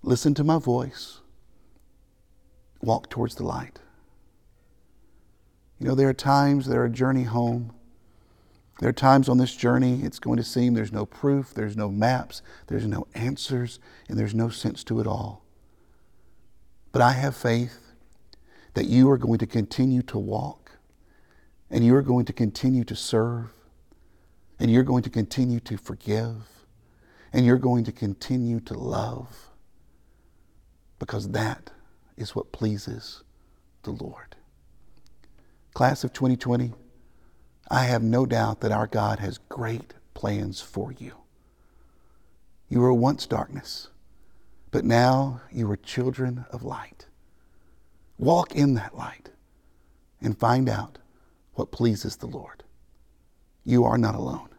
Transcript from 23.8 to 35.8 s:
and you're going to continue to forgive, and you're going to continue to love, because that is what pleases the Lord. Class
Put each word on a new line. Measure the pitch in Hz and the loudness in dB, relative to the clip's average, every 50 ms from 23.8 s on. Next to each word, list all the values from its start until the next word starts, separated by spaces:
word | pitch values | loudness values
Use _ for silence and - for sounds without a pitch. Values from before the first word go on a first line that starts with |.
| _ _ _ _ - _ _ _ _ _ _ _ _ - - - | _ _ _ _ -20 _ _ _ _ _ _ _ _ -20 -10 -2
and | - 117 | 2 4
you're | 113 123 127 | 6 6 6
going | 139 135 123 110 | 4 2 0 0
to | - | 0
continue | - 120 107 - - - 127 123 120 117 | -2 -2 -4 -2 -2 -2 0 0 0 -4
to | - - 110 101 | -4 -8 -10 -10
forgive, | - - 107 101 - - 104 110 113 117 113 110 107 - _ - _ _ _ _ _ _ _ _ _ _ _ _ - - - | -8 -12 -12 -12 -6 -4 -4 -2 -2 -4 -8 -12 -14 -18 _ -20 _ _ _ _ _ _ _ _ _ _ _ _ -20 -4 0
and | 123 123 | 4 6
you're | 120 123 | 6 6
going | 127 135 127 123 123 117 | 6 4 2 2 2 0
to | 110 - | -2 -6
continue | - - 101 98 - - - 131 127 120 117 117 113 | -6 -4 -4 -4 -6 -6 -4 -2 -2 -2 -2 -4 -4
to | - - - | -6 -8 -12
love, | - 127 127 - - 107 117 120 - 123 - - - - - - - - _ _ - _ _ _ _ _ _ _ _ _ _ _ _ _ _ _ - _ _ _ _ _ _ _ _ | -8 -6 -6 -4 -4 -4 -6 -8 -10 -12 -16 -18 -20 -20 -20 -20 -20 -20 _ _ -20 _ _ _ _ _ _ _ _ _ _ _ _ _ _ _ -20 _ _ _ _ _ _ _ _
because | 151 - - 107 101 101 | -12 -8 -6 -6 -6 -4
that | - 107 107 110 - - - - - - - - _ _ _ _ _ - | -4 -4 -2 -4 -6 -8 -14 -20 -20 -20 -20 -20 _ _ _ _ _ -14
is | 113 101 - | -14 -8 -8
what | 127 - - - | -8 -10 -10 -10
pleases | - 113 110 104 101 - - 117 113 - - - - _ _ _ _ _ _ _ _ _ _ _ _ _ | -6 -4 -4 -4 -4 -6 -10 -12 -12 -14 -16 -20 -20 _ _ _ _ _ _ _ _ _ _ _ _ _
the | 107 - | -12 -12
Lord. | - - - - - - - - - _ _ _ _ _ - - - - - - - - - - - - - - - - _ _ _ _ _ _ | -10 -12 -14 -14 -16 -20 -20 -20 -20 _ _ _ _ _ -20 -20 -20 -20 -20 -20 -20 -20 -20 -20 -20 -20 -20 -20 -20 -20 _ _ _ _ _ _
Class | - | 0